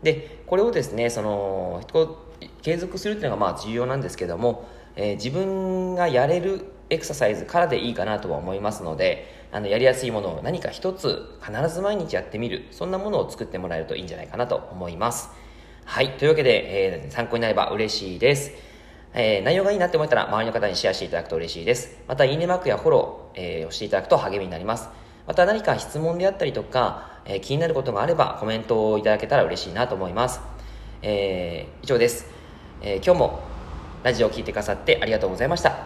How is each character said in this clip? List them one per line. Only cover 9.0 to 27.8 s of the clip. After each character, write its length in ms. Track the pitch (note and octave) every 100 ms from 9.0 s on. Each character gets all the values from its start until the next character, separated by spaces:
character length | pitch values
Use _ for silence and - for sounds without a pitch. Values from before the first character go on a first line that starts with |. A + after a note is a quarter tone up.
| A2 - - - -
あ 80 | -
の、 80 | G2+
や 100 | G#2+
り 60 |
や 100 | B2+
す 120 | B2+ B2+
い 40 |
も 100 | A2
の 180 | G2 D#2+
を 20 |
何 180 | A2+ F3
か 80 | -
一 240 | - F#3
つ 320 | F#3+ C3+ - - -
必 280 | - G#2+ D#3+
ず 120 | D#3+
毎 160 | G3 G#3
日 180 | E3
や 60 | F#2
っ 40 |
て 140 | - G#2+
み 100 | A#2+
る、 180 | - -
そ 140 | -
ん 60 | F3
な 80 | F#3+
も 120 | G3+
の 100 | F3+
を 100 | F#2+
作 140 | -
っ 20 | A2
て 120 | F#2
も 100 | F2+
ら 80 | E2
え 40 |
る 60 | D#2+
と 100 | -
い 40 |
い 20 |
ん 40 | F2+
じ 80 |
ゃ 20 | E2+
な 80 |
い 20 | D#2+
か 100 | F#2
な 100 | B2
と 220 | - -
思 180 | F#2 F2
い 60 | E2+
ま 160 | A2+
す。 180 | - - - - - - -
は 180 | - -
い。 80 | C3+ -
と 60 |
い 20 | C#3+
う 40 |
わ 40 |
け 80 | D#3
で、 640 | C3 A2 - G2 F#2+ E2+
え 40 | C#2+
ー、 20 |
参 180 | - A#2
考 80 | A#2
に 60 |
な 60 | A2+
れ 60 |
ば 160 | G2+ -
嬉 260 | G#2 A2 -
し 200 | G2 F2+
い 20 |
で 180 | B2 C#3+
す。 160 | - - - - - - -
え 240 | - A2 G2+
ー、 40 |
内 140 | F#2+ F3+
容 80 |
が 80 | G3
い 40 | G#3
い 20 |
な 80 | F3
っ 40 |
て 80 | D#3+
思 80 | D3+
っ 20 |
た 80 | A2+
ら、 120 | -
周 120 | G#2
り 60 | A2+
の 60 |
方 140 | A2 G#2
に 60 |
シ 120 | F2+ G#2
ェ 40 |
ア 40 |
し 40 | F#2
て 60 |
い 40 | F2
た 100 | E2+
だ 40 |
く 60 | E2
と 80 | E2
嬉 160 | E2
し 100 | E2+
い 20 |
で 100 | E2
す。 220 | - - - -
ま 80 | C3+
た、 80 |
い 100 | C3+
い 20 | D3+
ね 80 | F3
マ 80 |
ー 40 | F3+
ク 80 | D3
や 80 | G#2
フ 100 | D#3+
ォ 40 |
ロ 400 | C#3 - - -
ー、 60 | - F2+ E2
え 40 |
ー、 40 | D#2+
を 20 |
し 80 | -
て 60 |
い 60 | G#2+
た 80 | G2
だ 40 |
く 60 | F#2
と 80 | D#3+
励 220 | G2+ G2
み 80 | F#2+
に 40 |
な 80 | E2+
り 60 |
ま 120 | F#2+ A2+
す。 120 | - - - - -
ま 80 |
た、 100 | D#3+
何 180 | F3+ A3
か 160 | G#3+ E3
質 200 | - D3+
問 200 | D#3+ E3+
で 80 | F#3
あ 40 |
っ 60 | F#3+
た 80 |
り 80 | D#3
と 100 | A2+
か、 580 | G#2 B2+ A2 - - - -
え 100 | G2
ー、 40 |
気 120 | -
に 80 | C#3+
な 80 | E3
る 60 |
こ 80 | C#3